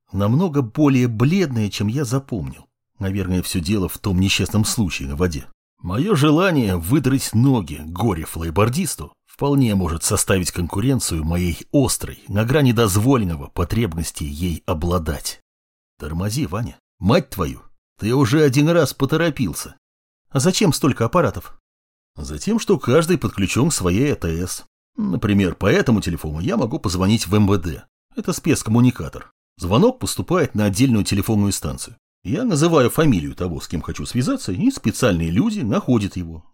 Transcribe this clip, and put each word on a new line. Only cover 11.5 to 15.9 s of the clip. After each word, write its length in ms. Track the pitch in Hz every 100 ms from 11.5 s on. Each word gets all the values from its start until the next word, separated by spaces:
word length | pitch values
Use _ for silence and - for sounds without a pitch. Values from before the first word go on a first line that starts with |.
| 78 -
острой, 500 | 143 127 - - 131 -
на 180 | 101 117
грани 260 | 151 131
дозволенного 760 | 113 110 101 123 127 92 76 69
потребности 760 | - 82 - 82 82 78 -
ей 380 | 73 73 87 78
обладать. 760 | - 80 85 87 78 69 - - _ _ _ _ _